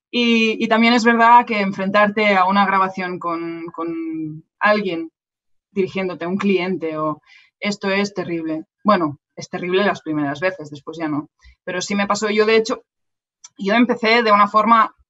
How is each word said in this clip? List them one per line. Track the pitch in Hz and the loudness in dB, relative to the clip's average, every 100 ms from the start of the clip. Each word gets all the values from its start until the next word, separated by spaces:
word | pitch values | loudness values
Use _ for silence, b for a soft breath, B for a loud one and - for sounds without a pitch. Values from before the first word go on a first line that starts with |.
| _ | _
Y, | 240 233 226 220 214 | 0 2 2 2 0
y | 226 | 0
también | 220 233 | 2 4
es | 247 | 4
verdad | 233 233 233 240 | 4 4 6 6
que | 240 214 | 4 0
enfrentarte | 196 196 190 208 208 208 208 190 | -2 -2 0 2 2 2 2 4
a | 185 | 2
una | 202 | 2
grabación | 196 196 190 190 180 175 | 2 2 0 -4 -8 -6
con, | 170 165 170 170 165 | -6 -6 -8 -10 -12
con | - 165 165 160 160 156 156 - _ | -10 -8 -6 -8 -8 -8 -12 -18 _
alguien | 208 208 190 165 165 _ _ _ _ _ _ | 0 2 0 -6 -8 _ _ _ _ _ _
dirigiéndote, | 196 185 190 185 175 175 | -4 -4 -4 -6 -6 -4
un | 190 | -2
cliente, | 202 180 185 175 160 156 | 2 2 0 -4 -4 -4
o, | 156 151 b b b _ | -4 -6 b b b _
"Esto | 208 202 196 | -6 -4 -2
es | 196 202 | -2 -2
terrible". | 185 180 170 160 156 - _ | -4 -6 -6 -4 -6 -10 _
Bueno, | - 190 156 139 _ | -6 -4 -4 -8 _
es | - - | -18 -14
terrible | 180 175 185 | -10 -4 -2
las | 202 - | -2 -4
primeras | 156 151 143 143 | -6 -6 -6 -4
veces, | 185 185 147 | -6 -6 -12
después | 147 - 160 | -16 -14 -10
ya | 160 | -6
no. | 147 151 _ b b | -6 -8 _ b b
Pero | - 180 | -10 -8
sí | - 202 | -4 -4
me | 202 | -2
pasó, | 208 214 | -2 0
yo | 214 214 | 2 4
de | 220 | 4
hecho, | 220 - - _ _ _ _ _ - - | 2 -4 -10 _ _ _ _ _ -20 -8
yo | 196 | 0
empecé | 226 240 233 220 233 | 2 2 0 2 2
de | 226 | 4
una | 208 202 | 4 4
forma | 214 214 226 - - _ | 2 4 4 2 -4 _